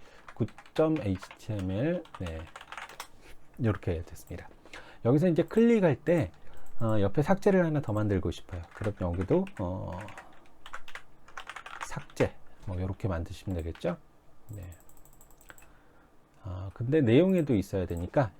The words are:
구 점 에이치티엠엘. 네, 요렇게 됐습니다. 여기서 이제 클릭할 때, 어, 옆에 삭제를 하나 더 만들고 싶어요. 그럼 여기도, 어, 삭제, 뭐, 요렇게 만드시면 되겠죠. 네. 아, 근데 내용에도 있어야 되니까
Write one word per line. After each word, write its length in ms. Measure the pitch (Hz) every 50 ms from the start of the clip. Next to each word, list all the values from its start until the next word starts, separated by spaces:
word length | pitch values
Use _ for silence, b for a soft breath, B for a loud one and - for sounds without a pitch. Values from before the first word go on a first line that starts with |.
| B B B B B B B
구 120 | - 120 - - - - - -
점 240 | - 156 160 156 151 131
에이치티엠엘. 1000 | 101 95 92 - - - - - - 110 101 95 92 92 104 135 165 175 175 165 - - -
네, 200 | 95 82 80 80 85 - - - - - - - - - - - - - - B B B B - - - - - 131
요렇게 400 | 110 101 - - 101 87 80 85
됐습니다. 440 | - - - - - - - - - - - B B B B B B B B -
여기서 240 | 117 135 151 175 185
이제 140 | 160 160 160
클릭할 540 | - - 220 233 233 233 220 185 165 131
때, 340 | - - - 175 165 113 87 - - B B B B B B B -
어, 180 | 117 110 107 107
옆에 220 | 98 101 - 151
삭제를 440 | 147 - 196 190 - 208 190 185 175
하나 180 | 160 151 147 147
더 100 | - 104
만들고 380 | 104 107 104 101 92 90 90
싶어요. 320 | - - - - - 87 82 - -
그럼 220 | - 104 104 101 - 92
여기도, 420 | 87 85 90 95 - 151 180 190 - - -
어, 300 | 98 87 92 98 101 92 90 90 101 104 - - - - - - - - - - - - - - - - - - - - - - - - - - - - - - - - - - -
삭제, 460 | - - 147 147 - - - 120 95 - - - - - - -
뭐, 140 | - 92 90
요렇게 260 | 92 92 95 - - 104
만드시면 480 | 87 82 85 - 92 - - 101 92 85
되겠죠. 400 | 82 85 82 - - 175 175 - - - _ - _ - - - - -
네. 140 | 104 98 90 87 - - - - - - - - - - - - - - - - B B B B B B B B B B B B B B _ _ _ - -
아, 280 | 95 90 92 95 95 -
근데 260 | - 117 123 147 160
내용에도 540 | 143 110 113 143 175 190 190 180 156 143 127
있어야 320 | 98 92 - - 95 90
되니까 440 | 85 87 82 87 90 - 151 135 98 -